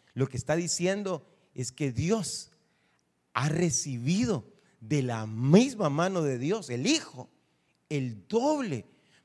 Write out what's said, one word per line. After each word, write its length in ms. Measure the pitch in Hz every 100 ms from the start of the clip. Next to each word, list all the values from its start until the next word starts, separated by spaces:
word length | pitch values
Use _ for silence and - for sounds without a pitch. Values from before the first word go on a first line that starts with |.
| _
Lo 160 | 120 135
que 80 | 123
está 180 | -
diciendo 720 | 165 170 - 175 202 190 160 - _ _
es 180 | - 123
que 180 | - 139
Dios 640 | 117 165 220 - - - _ _ _ _ _ _ _ _
ha 160 | 117 147
recibido 960 | 160 175 - 147 123 127 190 240 147 - - _ -
de 240 | 110 147
la 240 | 123 113 107
misma 600 | 110 135 190 269 214 156
mano 340 | 143 185 185
de 160 | 147 123
Dios, 320 | 143 220 127
el 160 | 120 185
Hijo, 440 | 311 - 127 - _ _ _ _ _ -
el 400 | 147 127 104 -
doble 560 | 226 285 302 220 120 - _ _ _